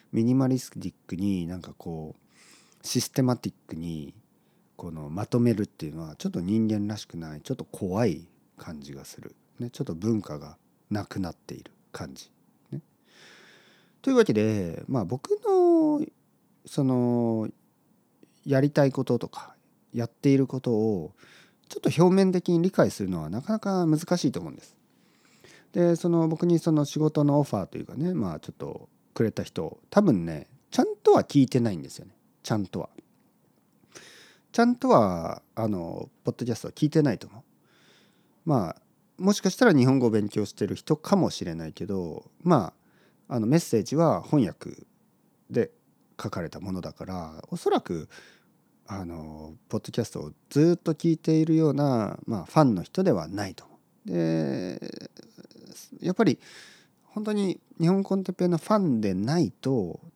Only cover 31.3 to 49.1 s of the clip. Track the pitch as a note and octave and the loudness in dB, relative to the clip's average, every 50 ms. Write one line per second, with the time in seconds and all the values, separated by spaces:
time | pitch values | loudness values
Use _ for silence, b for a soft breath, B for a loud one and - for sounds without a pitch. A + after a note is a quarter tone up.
31.3 | - D3 C3 A#2+ - B2+ A#2 A2+ G2 E2 - - - - G#2+ G2 - _ _ _ | 4 4 4 4 4 2 0 0 -2 -4 -8 -12 -16 -18 -20 -20 -20 _ _ _
32.3 | _ _ - - B2 G#2+ G2 F2 - F#2+ D2+ - _ - - _ _ _ _ _ | _ _ -8 -4 -4 -4 -4 -4 -6 -8 -8 -10 _ -20 -20 _ _ _ _ _
33.3 | _ _ _ _ _ _ _ _ _ _ _ _ B B B B B B B B | _ _ _ _ _ _ _ _ _ _ _ _ B B B B B B B B
34.3 | B B B B - - A#3 A#3+ A#3+ - - C4 A#3 C#3+ A2 F#2+ F2+ E2+ D#2+ - | B B B B 0 2 4 4 4 2 2 6 6 6 6 6 2 -2 -4 -6
35.3 | - - _ _ - - A2+ G#2+ G#2 F2+ E2+ E2 F2+ F2+ - - _ _ - - | -8 -10 _ _ -8 -4 -2 -2 -2 -4 -6 -8 -8 -10 -12 -14 _ _ -6 -6
36.3 | - - B2 A#2+ A2+ - - - - - D#3 D3+ - D#3+ D3+ C#3+ G2+ - - - | -6 -4 -4 -6 -6 -6 -8 -12 -6 -2 0 0 2 4 2 2 2 -2 -6 -12
37.3 | - A2 - _ _ _ b b b b b b b b b b b b b b | -20 -20 -20 _ _ _ b b b b b b b b b b b b b b
38.3 | b _ - E3 D3+ B2 F#2+ E2 - _ _ _ _ _ _ _ _ - F3+ G3 | b _ -2 0 2 2 2 -2 -6 _ _ _ _ _ _ _ _ -2 2 2
39.3 | G#3 - - F#3+ - - C4 A#3 E3+ C#3 B2 C3 C3 C3+ B2 A#2 G#2+ G#2+ G2+ G#2 | 2 2 0 -2 0 4 6 6 8 8 8 6 6 6 4 4 2 2 0 0
40.3 | - G#2+ G#2 - - - A2 F#2 F#2 - - - D#3 - - - G3+ G3 D3+ G#2+ | -2 -4 -4 -4 -4 -4 -4 -4 -4 -4 -2 -2 -2 -2 0 2 2 4 2 2
41.3 | - - F#2 F2+ E2 E2+ E2 D#2+ - - F2 F2+ G2+ F#2+ F2 D#2+ D2 - - - | 0 -4 -6 -6 -6 -6 -8 -10 -10 -10 -8 -6 -4 -4 -6 -6 -8 -12 -16 -18
42.3 | _ _ - E3+ F3 B2+ F#2 D2+ - _ b b b b b b b b b - | _ _ 2 4 4 4 2 0 -6 _ b b b b b b b b b -6
43.3 | - A#2+ A2 A2 C#3+ E3+ - - - A2+ F#2+ - C3 D3+ E3+ D3+ A#2+ - - - | -4 -2 2 2 2 2 2 2 0 0 0 0 0 2 2 2 2 0 -2 0
44.3 | D3+ D3+ A#2 F2+ - - - - - - - _ _ _ _ _ _ _ _ _ | 2 2 2 2 -2 -6 -14 -16 -16 -16 -20 _ _ _ _ _ _ _ _ _
45.3 | _ _ _ - - - F2 - _ _ _ _ _ _ _ _ _ - - G#2+ | _ _ _ -6 -2 -2 -2 -2 _ _ _ _ _ _ _ _ _ -12 -10 -8
46.3 | - F#2 E2+ D2+ - - E2+ G2+ F#2 F#2 E2+ - - - - F2 F#2 F2+ E2 D#2+ | -8 -8 -8 -8 -10 -12 -10 -8 -8 -8 -8 -10 -12 -14 -12 -12 -10 -10 -10 -12
47.3 | D#2 D#2 - - - E3+ - G4+ G4+ C#4+ - - F2+ D#2+ D2+ - B B B B | -14 -18 -16 -12 -10 -6 -2 0 0 0 -2 -4 -8 -8 -8 -12 B B B B
48.3 | B B B B B _ _ _ _ _ _ - G2+ G2 F#2 E2+ | B B B B B _ _ _ _ _ _ -14 -12 -10 -10 -10